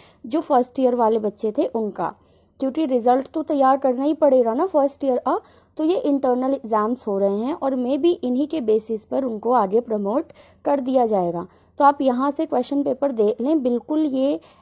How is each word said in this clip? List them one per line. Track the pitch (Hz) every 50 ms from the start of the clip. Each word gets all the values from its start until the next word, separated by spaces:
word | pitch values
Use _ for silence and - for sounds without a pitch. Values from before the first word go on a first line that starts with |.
| - - _ _ -
जो | 233 233 320
फर्स्ट | - - 294 247 247 247 _ -
ईयर | 262 247 240
वाले | 240 233 220 226 220
बच्चे | 208 208 208 - - 214 208 -
थे | 320 -
उनका, | - 226 220 208 180 - 175 156 - _ _ _ _ _ _ _ _ _
क्योंकि | 269 262 254 320 320
रिजल्ट | 269 262 247 220 247 247 269 262 -
तो | - 320 302
तैयार | - 311 277 269 262 269 277
करना | 269 262 247 247 269
ही | 294 320
पड़ेगा | 302 311 285 262 262 233 226 220
ना | 262 349
फर्स्ट | 381 - 302 269 285 277 _ -
ईयर | 269 254 247
का। | - 254 320 440 - _ _ - _ _ _ -
तो | 311
ये | 311 359 -
इंटरनल | - 302 277 277 277 254 247 247 254 262 277
एग्जाम्स | 269 - 214 220 214 208 220 254 247 -
हो | 220 196 196
रहे | 196 196 196
हैं | 208 226 262 302
और | - - 269 269
मे | 254 247 240 277 294
बी | 285 339 349
इन्हीं | 349 - 247 247 254 294
के | 285 - 320 240
बेसिस | 220 214 220 214 - 226 214 -
पर | _ 247 262 269
उनको | 247 220 208 - 226 254
आगे | 240 208 190 196 233 240
प्रमोट | 247 220 208 202 196 214 285 330 - - - - - _ _ _
कर | 294 285 277
दिया | 254 254 262 262 240
जाएगा। | 220 214 190 180 175 170 170 180 - _ _ _ _ _ -
तो | 294
आप | 277 285 285 277
यहाँ | 262 240 247 269 285
से | 285 285 320
क्वेश्चन | 311 302 247 254 - 285 285 277
पेपर | 285 254 247 277 285 240
देख | 220 208 208 - -
लें, | 233 277 330 320 247
बिल्कुल | 247 240 233 226 - 311 311 311
ये | 294 254 262 262 277 302 330 - - - _